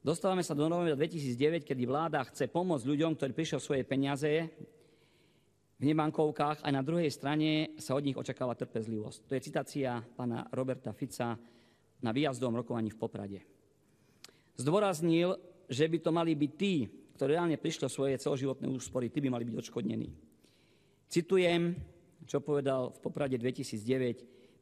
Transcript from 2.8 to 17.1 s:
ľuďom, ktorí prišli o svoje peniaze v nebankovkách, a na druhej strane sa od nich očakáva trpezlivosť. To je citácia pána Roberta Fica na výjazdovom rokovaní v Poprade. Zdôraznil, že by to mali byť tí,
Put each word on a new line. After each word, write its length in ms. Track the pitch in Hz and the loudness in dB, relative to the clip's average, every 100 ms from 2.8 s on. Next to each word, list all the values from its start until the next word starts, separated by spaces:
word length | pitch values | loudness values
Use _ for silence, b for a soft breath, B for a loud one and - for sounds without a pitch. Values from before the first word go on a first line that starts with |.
ľuďom, 300 | 120 147 160 | 0 2 2
ktorí 180 | 156 135 | 2 -2
prišli 240 | 131 160 139 | -2 -2 -4
o 80 | |
svoje 220 | - 139 123 | -2 -2 0
peniaze 640 | 135 139 143 151 156 165 - - - b b b b b b b _ _ _ | 0 0 0 2 0 0 -10 -20 -20 b b b b b b b _ _ _
v 40 | 135 | 2
nebankovkách, 720 | 156 151 151 151 147 147 151 | 4 2 2 0 2 0 0
a 100 | - 139 | 0 0
na 80 | |
druhej 240 | 135 170 160 | 0 0 0
strane 720 | - 139 151 156 156 156 - | -2 -2 0 2 2 0 -6
sa 160 | - 135 | -2 -2
od 80 | |
nich 160 | 143 131 | 0 -4
očakáva 320 | 113 - 127 | -6 -4 -4
trpezlivosť. 680 | 117 123 120 113 110 107 - - | -4 -4 -4 -4 -4 -6 -12 -6
To 40 | 131 | -6
je 100 | 135 | -2
citácia 560 | 143 135 147 131 120 | -6 -4 -4 -2 -4
pána 400 | 117 - 123 117 - | -8 -6 -4 -4 -4
Roberta 400 | 123 131 127 - | -4 -2 -4 -6
Fica 480 | 110 131 - 120 113 B B B B B _ | -8 -8 -4 -4 -4 B B B B B _
na 80 | 113 | -2
výjazdovom 480 | 117 147 123 123 117 | 0 0 0 -2 -2
rokovaní 320 | 123 120 110 | -2 -2 -2
v 80 | - | -2
Poprade. 400 | 110 101 101 98 - _ _ _ B B B B B B B - | -6 -4 -8 -10 -14 _ _ _ B B B B B B B -4
Zdôraznil, 800 | 127 185 208 160 170 165 175 190 - - - | 2 2 2 2 4 4 4 0 -6 -20 -8
že 160 | 127 160 | 2 2
by 100 | 165 | 4
to 80 | 170 | 2
mali 240 | 165 165 156 | 2 2 2
byť 160 | 143 - | 0 2
tí, 240 | 202 175 104 - - | 2 4 2 -6 -20